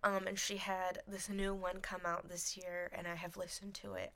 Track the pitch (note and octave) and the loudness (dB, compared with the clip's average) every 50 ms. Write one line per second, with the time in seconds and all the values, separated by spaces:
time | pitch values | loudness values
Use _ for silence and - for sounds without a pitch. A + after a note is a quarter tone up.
0 | - G3+ G3 F#3+ F#3+ F#3+ G3 G3 - - G3+ F#3+ F#3+ G3+ F#3+ F#3 F#3 F#3 F#3 - | 4 6 6 6 2 2 2 2 2 2 0 0 0 0 2 2 2 2 0 0
1 | - - G3 F#3+ - - G3+ G3 G3 G3 G3 F#3+ F#3 F3+ F#3 F#3 F#3+ - F#3+ F3+ | -4 -4 -4 -4 -2 0 2 2 4 4 2 2 2 0 0 0 -2 -4 -4 -2
2 | F3+ F3 E3+ - - - F3+ F3 - - - F#3+ F3+ F3+ F3 F3+ F3 F3 - - | 0 0 0 0 0 -4 -4 -2 0 0 -2 -2 -4 -2 -2 0 -2 -2 -2 -2
3 | E3+ F3 F3 E3 F3 F3 E3+ G3 F#3 E3 - - G3 G3+ G3 - - G3+ G3 F#3 | -2 -2 -2 -2 -4 -4 -4 -4 -4 -4 -4 -6 -6 -6 -8 -8 -6 -4 -2 -2
4 | - - - | -4 -4 -4